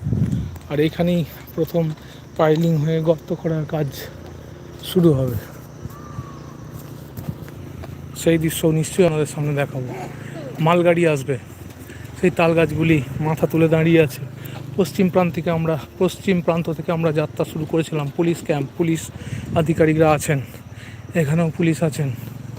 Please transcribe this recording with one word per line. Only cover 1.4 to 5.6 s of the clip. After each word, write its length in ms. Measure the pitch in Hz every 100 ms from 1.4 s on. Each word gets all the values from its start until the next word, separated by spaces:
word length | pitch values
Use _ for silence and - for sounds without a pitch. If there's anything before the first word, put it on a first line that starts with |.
| - -
প্রথম 360 | 156 170 160 156 - - - -
পাইলিং 400 | 160 156 170 160
হয়ে 240 | 151 160
গর্ত 320 | 156 160 -
করার 320 | 160 165 160 151
কাজ 220 | 156 143 - - - - - - - - -
শুরু 300 | - - 170
হবে। 220 | 135 131 110 - -